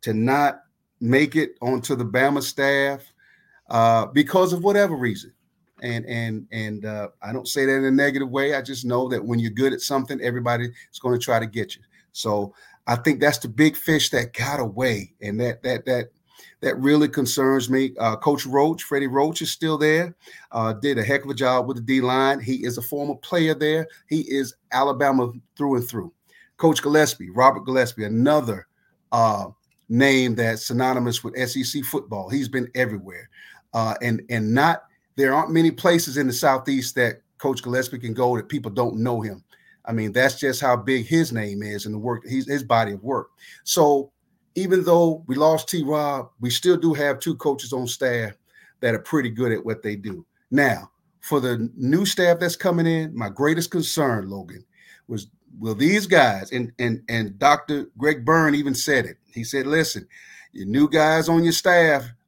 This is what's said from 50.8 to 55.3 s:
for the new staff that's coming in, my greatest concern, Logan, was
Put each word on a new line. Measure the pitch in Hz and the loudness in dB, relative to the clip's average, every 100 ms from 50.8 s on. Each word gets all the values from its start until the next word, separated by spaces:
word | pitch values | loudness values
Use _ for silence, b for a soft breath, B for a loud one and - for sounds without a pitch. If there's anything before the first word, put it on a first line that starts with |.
| - _ _ _ | -6 _ _ _
for | - 147 | -2 -2
the | 127 120 117 - | 0 -2 -4 -4
new | 127 160 | 0 2
staff | 196 - 175 170 | 0 2 2 4
that's | 175 165 | 0 -2
coming | 190 170 165 | 0 2 2
in, | 165 160 117 | 0 -4 -6
my | 107 | -8
greatest | 98 143 165 165 | -2 0 0 -2
concern, | 180 156 - 143 113 95 | -4 -4 -2 0 0 -4
Logan, | 98 85 - - b b b _ | -10 -14 -18 -20 b b b _
was | 113 - | -10 -10